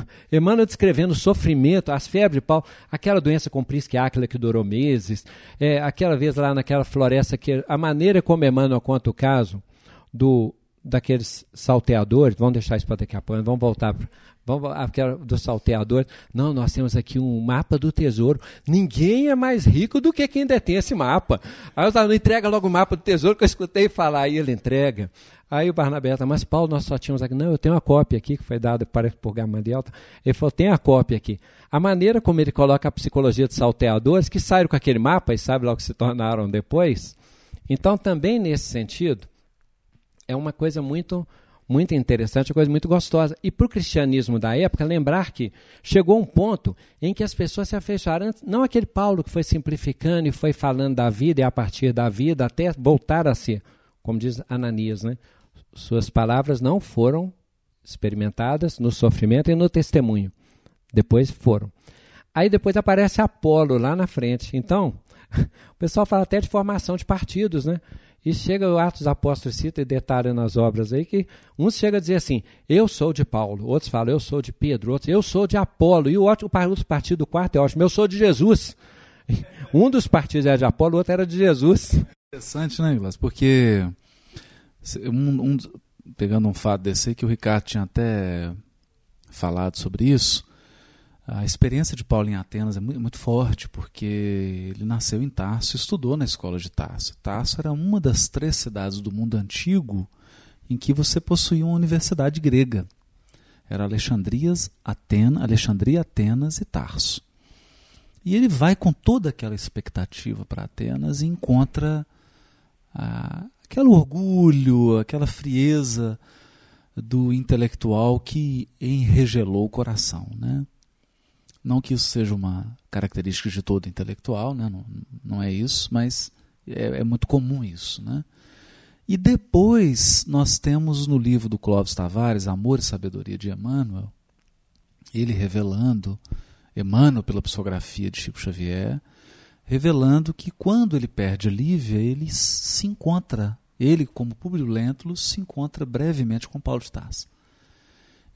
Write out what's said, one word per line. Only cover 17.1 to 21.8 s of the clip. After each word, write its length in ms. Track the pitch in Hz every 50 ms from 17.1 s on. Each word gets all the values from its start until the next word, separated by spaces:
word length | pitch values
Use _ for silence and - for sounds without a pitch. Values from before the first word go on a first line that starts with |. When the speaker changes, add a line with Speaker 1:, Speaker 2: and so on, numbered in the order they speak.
| - 131
Speaker 1:
um 220 | 131 127 120 113
mapa 360 | 113 120 127 135 135 - 156
do 140 | 143 139 156
tesouro, 500 | - - 160 135 110 107 117 131 147 131 - - - - -
ninguém 640 | 147 160 196 196 147 101 143 156 185 226 262 285 294
é 60 | 277
mais 300 | 254 254 262 254 214 151
rico 360 | - - 147 202 226 - 285
do 120 | 247 330 320
que 160 | - 285 277
quem 180 | - 277 285
detém 300 | 254 262 220 - - 170
esse 180 | 196 - - -
mapa. 460 | 175 135 123 143 185 - - 123 95 - - - - - - -
Aí 140 | -